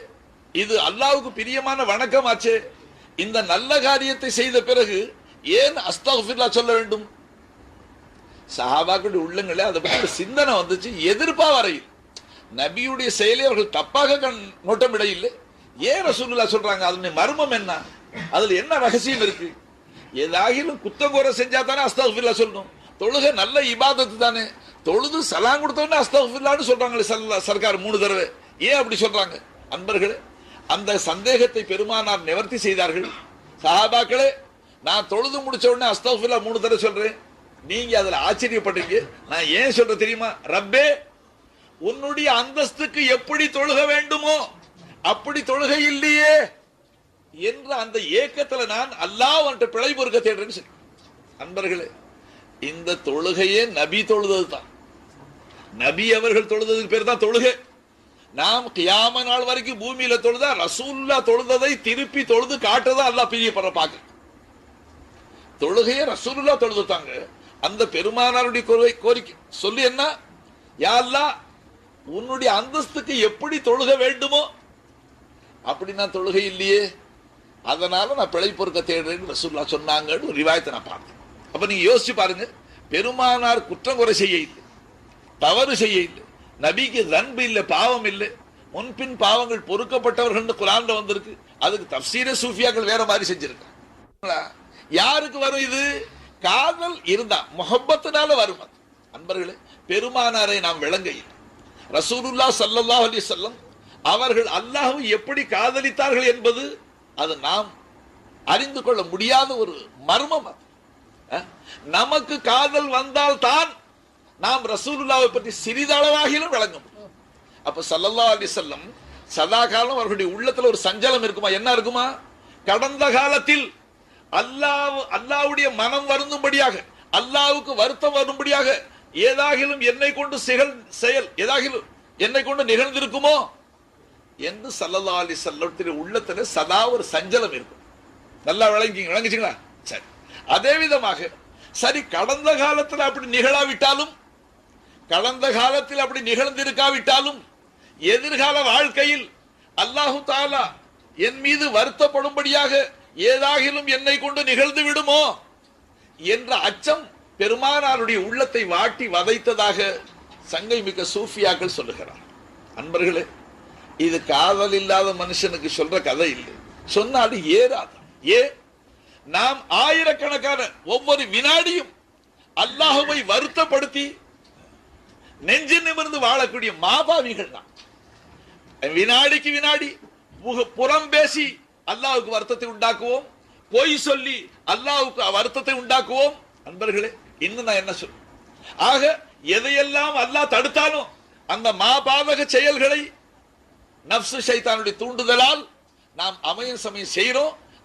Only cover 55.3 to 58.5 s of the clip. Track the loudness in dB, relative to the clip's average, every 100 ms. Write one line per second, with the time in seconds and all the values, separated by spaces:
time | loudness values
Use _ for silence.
55.3 | -20 -20 -20 -18 -4 -2 0 2 4 4
56.3 | 2 2 0 0 -2 0 0 0 2 2
57.3 | 4 4 0 -6 _ _ _ _ _ _
58.3 | -2 0